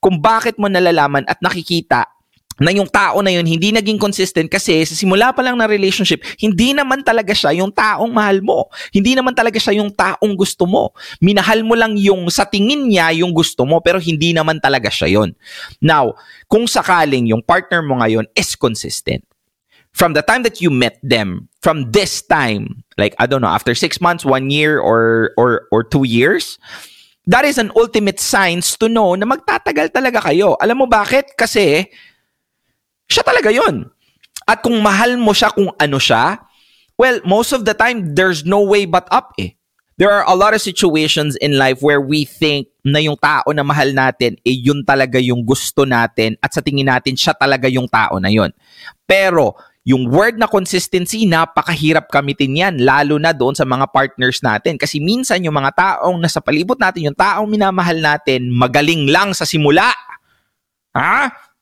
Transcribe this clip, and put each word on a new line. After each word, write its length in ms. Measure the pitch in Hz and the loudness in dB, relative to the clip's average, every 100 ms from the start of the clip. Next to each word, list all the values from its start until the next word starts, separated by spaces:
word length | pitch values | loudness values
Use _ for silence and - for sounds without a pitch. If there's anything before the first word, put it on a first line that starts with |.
kung 160 | 196 180 | 0 0
bakit 400 | 147 226 233 226 | -2 -2 -2 -4
mo 80 | 202 | -2
nalalaman 560 | 185 180 170 143 143 131 | 0 2 2 0 -2 -4
at 80 | - | -4
nakikita 720 | 180 180 160 170 - 123 113 _ _ _ _ - | -4 -6 -4 -6 -2 -2 -2 _ _ _ _ -2
na 160 | 147 196 | 0 0
yung 160 | 190 | 0
tao 320 | 208 196 180 | 0 0 0
na 80 | 196 | 0
yun 160 | 180 165 | 0 0
hindi 240 | 165 196 | 0 0
naging 240 | 226 208 214 | 0 -2 -2
consistent 560 | 202 202 190 - 160 | -2 -2 -2 -2 -2
kasi 320 | 196 - 160 | -4 0 0
sa 80 | 160 | 0
simula 400 | 160 196 190 240 | -2 0 2 2
pa 80 | 262 | 0
lang 160 | 254 247 | -2 0
ng 80 | |
relationship, 560 | 220 208 190 175 190 160 - - | 0 2 0 0 -2 -2 -6 -4
hindi 400 | 214 180 240 285 | -2 0 0 0
naman 240 | 269 269 | -2 -2
talaga 320 | 269 233 196 | 0 -2 0
siya 240 | 208 151 165 | -2 0 0
yung 160 | 190 | -2
taong 400 | - 214 196 226 | -2 -2 -2 -2
mahal 320 | 226 214 196 | 0 2 0
mo. 240 | 196 - - - - | 0 -2 -2 -8 -4
Hindi 240 | 196 202 262 | 0 2 2
naman 160 | 254 | 0
talaga 240 | 247 233 220 | 0 0 0
siya 240 | 220 208 | -2 0
yung 80 | 208 | -2
taong 480 | 202 185 - 214 190 | -2 -2 0 -2 0
gusto 320 | 190 - 180 | -2 0 0
mo. 240 | 190 - - - - | 0 -2 -8 -20 0
Minahal 400 | 175 202 185 220 | 2 2 2 0
mo 80 | 220 | 2
lang 240 | 233 226 214 | 0 2 2
yung 320 | 196 190 175 | 2 0 0
sa 160 | - | -2
tingin 480 | 202 202 208 294 269 | -2 -2 -4 -2 0
niya 240 | 196 165 165 | 2 2 0
yung 160 | 175 | 0
gusto 320 | 165 156 - | 0 0 0
mo, 160 | 131 160 | 0 2
pero 160 | 165 180 | 2 -2
hindi 400 | 170 160 165 165 | -2 -4 -2 0
naman 240 | 156 160 | 0 -2
talaga 320 | 135 135 107 | -2 -2 -2
siya 160 | - 78 | -2 0
yun. 240 | 98 101 - - - - - | 2 0 -4 -20 -20 -20 -4
Now, 320 | 151 156 123 - - - _ | 0 2 0 -4 -20 -20 _
kung 160 | 208 233 | 0 0
sakaling 640 | - - 175 156 135 117 | -2 0 2 2 0 2
yung 80 | 110 | 0
partner 400 | - 175 185 175 | 2 0 0 -4
mo 160 | 151 127 | -2 0
ngayon 240 | 113 113 113 - | 0 0 -2 -4
is 160 | - | -6
consistent, 720 | - 131 110 - - - - _ _ _ _ _ _ _ - | -2 -4 -4 -10 -8 -6 -8 _ _ _ _ _ _ _ 0
from 160 | 175 | 2
the 80 | 151 | 2
time 240 | 151 233 | 0 0
that 160 | 233 - | 0 0
you 80 | 170 | 0
met 320 | 131 120 - | 2 0 -2
them, 480 | 139 117 101 92 - _ | -2 -2 -2 -6 -12 _
from 240 | - 156 127 117 | -2 -2 0 0
this 240 | 190 - | 0 -6
time, 640 | - 165 127 104 107 - - - | -2 0 2 -2 -6 -12 -12 -2
like, 160 | 101 - | -2 0
I 80 | |
don't 160 | 120 135 | 0 0
know, 80 | 113 | 0
after 240 | 95 - | 0 -2
six 320 | 120 165 - | -2 -2 0
months, 160 | 175 170 | -2 0
one 320 | 139 131 135 | 0 0 0
year, 240 | 143 151 151 | 0 0 0
or, 560 | - 113 113 113 110 - | 2 2 2 2 0 2
or, 240 | 123 117 - | 2 0 0
or 80 | 107 | -2
two 240 | 117 147 | 0 -2
years, 560 | 131 113 139 226 - - - - - - _ _ | 0 2 2 0 -4 -14 -20 -20 -20 -20 _ _
that 240 | - 233 269 | 0 2 2
is 80 | 214 | 0
an 160 | - | 0
ultimate 480 | 226 226 233 202 190 | 2 2 2 -2 -4
signs 560 | - 202 185 170 170 - | -2 0 0 0 -4 -2
to 80 | |
know 320 | 220 226 202 185 | 0 2 2 0
na 80 | |
magtatagal 720 | 214 277 - 427 - 302 311 - | -2 -2 -2 -4 -2 -2 -2 0
talaga 320 | 262 233 180 | 0 -2 0
kayo. 320 | 151 202 143 | 2 2 2
Alam 240 | 202 247 | 0 0
mo 20 | 254 | 2
bakit? 460 | 226 202 269 - - | 2 2 0 -2 -4
Kasi 480 | 226 233 185 151 190 - - _ _ _ _ _ _ _ _ _ _ | -2 2 2 2 -2 -12 -20 _ _ _ _ _ _ _ _ _ _
siya 160 | - - | -2 2
talaga 240 | 494 269 | 2 2
yun. 400 | 208 453 135 - _ _ _ _ - - | 2 2 -2 -8 _ _ _ _ -10 -2
At 160 | 220 | 0
kung 160 | 233 233 | 0 0
mahal 400 | 214 196 240 247 | 2 2 2 2
mo 160 | 226 | 0
siya 160 | 202 214 | 2 0
kung 240 | 202 196 - | 0 -2 0
ano 160 | 147 139 | -2 0
siya, 400 | - 117 131 208 _ _ _ _ _ | 2 2 2 -2 _ _ _ _ _
well, 240 | _ 254 240 175 | _ 2 2 0
most 240 | 202 233 | 0 0
of 160 | 262 214 | -2 -2
the 80 | |
time, 400 | 214 226 240 175 | 0 0 -2 -4
there's 320 | 143 185 170 151 | 0 0 0 0
no 160 | 202 | 0
way 240 | 202 208 196 | 4 2 2
but 240 | 180 180 | -2 0
up 240 | 226 - - | -2 -2 -10
eh. 160 | 92 _ _ _ _ - | -10 _ _ _ _ 0
There 160 | 190 | 2
are 80 | 202 - | 2 2
a 80 | 185 | 2
lot 160 | 202 | 2
of 80 | 214 | 2
situations 720 | 208 - 185 156 156 165 151 131 | -2 0 0 2 0 -2 -2 -2
in 160 | 143 139 | 0 2
life 240 | 131 131 | 2 2
where 160 | 143 143 | 2 0
we 240 | 135 151 | 0 -2
think 480 | 143 - 156 143 - _ 139 | -4 -2 -2 -2 -6 _ -2
na 160 | 147 | 0
yung 160 | 156 147 | 0 0
tao 320 | 147 147 - | 0 0 0
na 160 | 151 143 | -2 0
mahal 240 | 147 139 | 0 0
natin, 480 | 135 131 - 120 101 - | 2 0 0 -4 -2 -2
eh, 80 | |
yun 320 | 131 120 143 135 | 0 0 -2 0
talaga 320 | 139 131 127 | 0 2 0
yung 240 | 127 123 | 0 -2
gusto 400 | 113 131 - - | 0 -2 -2 -2
natin 560 | 135 123 117 - 110 110 | 0 2 0 0 -2 -2
at 160 | 139 | -4
sa 80 | - | -4
tingin 240 | 147 139 135 | -4 -2 0
natin, 320 | 127 139 131 | 0 -2 -2
siya 160 | - | -2
talaga 320 | 151 139 135 131 | 0 0 0 0
yung 240 | 127 123 | -2 -2
tao 320 | 113 110 92 | -2 0 -2
na 80 | 95 | 0
yun. 240 | 110 92 - _ _ - - _ | 2 0 -4 _ _ -20 -20 _
Pero 480 | 190 190 170 120 - - _ | 0 2 2 0 -2 -20 _
yung 240 | - 131 123 | 0 0 2
word 320 | 139 214 226 | 2 2 0
na 80 | 226 | 0
consistency, 800 | 202 185 185 - 185 175 - 190 | 0 -2 -4 -2 -4 -4 0 2
napakahirap 880 | 165 165 - 151 160 151 156 151 | 2 0 -2 -4 -2 2 0 0
gamitin 400 | 147 139 143 139 | -2 -2 -2 -2
yan, 200 | 139 190 160 | 0 -2 0
lalo 400 | 120 135 147 151 | 2 4 2 2
na 160 | 165 | 0
doon 240 | 156 127 135 | 0 0 0
sa 80 | 131 | -2
mga 240 | 127 135 | 0 0
partners 480 | 135 135 - 127 127 | 0 -2 0 -2 0
natin. 400 | 127 107 - 151 | 0 0 -2 -4
Kasi 240 | 147 151 | -4 -4
minsan 400 | 156 233 262 185 | -2 -2 -2 -2
yung 160 | 175 151 | 0 0
mga 160 | 135 | -2
taong 480 | - 185 180 165 175 | 0 0 0 -2 0
nasa 160 | 165 - | -2 -2
palibot 400 | - 151 180 254 | -2 -2 -2 -2
natin, 320 | 190 180 147 | -2 -2 -6
yung 80 | 143 | 0
taong 320 | 190 196 214 | 0 0 -2
minamahal 480 | 214 196 185 175 160 | 0 0 0 -2 0
natin, 560 | 156 147 - 131 123 | 0 0 0 -2 0
magaling 560 | 120 123 135 147 165 139 | 0 2 2 0 0 2
lang 240 | 165 202 | 2 0
sa 80 | 180 | -4
simula. 480 | 156 160 147 156 226 - - - _ _ _ _ _ _ _ | -4 0 2 4 2 -2 -10 -20 _ _ _ _ _ _ _
Ha? 560 | 131 147 226 277 - _ _ | -4 0 0 -2 -6 _ _